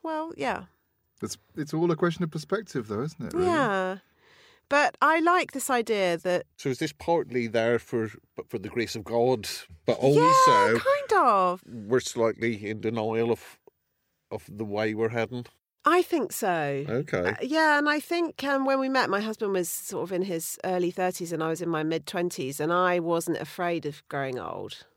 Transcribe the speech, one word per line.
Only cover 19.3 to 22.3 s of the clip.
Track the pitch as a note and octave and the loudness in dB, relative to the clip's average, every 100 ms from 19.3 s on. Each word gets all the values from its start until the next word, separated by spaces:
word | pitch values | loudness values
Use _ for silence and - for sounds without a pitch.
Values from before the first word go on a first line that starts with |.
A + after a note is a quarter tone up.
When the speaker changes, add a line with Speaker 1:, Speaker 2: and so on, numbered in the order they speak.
| G#3+ G#3 | -4 -2
Speaker 1:
was | F#3+ E3+ | -2 -2
sort | - - F3+ | -6 -8 -6
of | F3 | -4
in | F3+ | -4
his | G3 E3 - - | -2 -4 -6 -6
early | F#3 F3+ F3 | -2 0 -2
thirties | F#3+ F#3 F3+ E3+ | 0 -4 -2 -6
and | D#3+ | -4
I | D#3+ | -2
was | D#3+ | -2
in | E3+ | -2
my | D#3 | -2
mid-twenties, | D#3 E3 D3+ F3+ F3 | 0 -2 -4 -4 -4